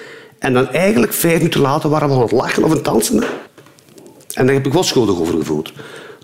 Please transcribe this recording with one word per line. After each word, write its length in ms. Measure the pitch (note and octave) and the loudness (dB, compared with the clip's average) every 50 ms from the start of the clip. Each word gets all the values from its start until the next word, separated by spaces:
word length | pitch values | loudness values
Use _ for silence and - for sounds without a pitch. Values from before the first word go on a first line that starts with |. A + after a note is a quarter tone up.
| - - - - - - - - | -20 -20 -20 -20 -20 -20 -14 -6
En 140 | - C3+ B2+ | -4 0 0
dan 160 | B2 C3+ C3 | 0 0 0
eigenlijk 440 | - D3+ F#3 G3 A3 A#3+ A3+ - - | 0 0 2 2 2 2 2 0 0
vijf 240 | - - E3+ E3 D#3+ | 0 0 2 2 2
minuten 220 | D3 E3 - - | 2 2 2 2
later 300 | C#3+ C3 C#3+ D#3 D3 D#3 | 0 2 0 0 0 0
waren 180 | D3 D3+ D3+ C#3+ | 0 2 2 2
we 60 | C#3 | 2
aan 60 | B2+ | 2
het 120 | A#2+ G#2 - | 2 2 2
lachen 300 | B2 - - - - - | 0 0 0 0 0 2
of 60 | D#3 | 2
aan 60 | D#3+ | 2
het 80 | C#3 - | 0 0
dansen. 380 | D3 D3 A3+ - - A#3+ - - - - - - - _ - - - - _ - - - - - - - - - - - | 0 0 0 0 0 0 0 -2 -2 -6 -10 -14 -18 _ -20 -20 -20 -20 _ -20 -20 -20 -20 -20 -20 -20 -20 -18 -10 -4
En 120 | - C3 | 0 2
daar 80 | B2+ C#3 | 2 2
heb 120 | C3+ C3+ | 2 0
ik 60 | C#3 B2+ | 0 0
wel 100 | F3 F#3 | 0 0
schuldig 360 | - - C3+ A2+ G2 G2 E2+ | 0 0 0 2 2 2 0
over 140 | E2 E2+ E2 E2 | 0 -2 -2 -2
gevoeld. 340 | D2+ C#2+ D2+ D2+ D#2 - - - - - - - - - - - | -2 -2 -4 -6 -6 -8 -12 -18 -20 -20 -18 -20 -20 -20 -20 -12